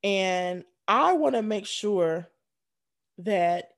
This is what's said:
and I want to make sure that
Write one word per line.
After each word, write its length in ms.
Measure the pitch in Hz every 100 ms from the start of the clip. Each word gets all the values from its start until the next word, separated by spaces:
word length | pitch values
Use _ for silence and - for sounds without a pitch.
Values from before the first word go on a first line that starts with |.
and 600 | 202 196 190 185 180 180 175 _ -
I 240 | 220 320
want 240 | 359 302 247
to 60 |
make 220 | 214 208
sure 640 | 208 - 208 196 165 160 170 _ _ _ _ _ _ _ _ -
that 560 | 180 202 175 175 -